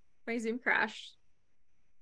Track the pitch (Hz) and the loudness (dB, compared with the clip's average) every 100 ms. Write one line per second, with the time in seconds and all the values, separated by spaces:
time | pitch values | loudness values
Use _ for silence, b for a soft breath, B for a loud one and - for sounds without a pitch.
0 | - - - 240 220 247 - - 226 - | -20 -12 -4 -2 0 0 2 4 2 -2
1 | - - - - - - - - - - | -14 -18 -20 -20 -20 -20 -20 -20 -20 -20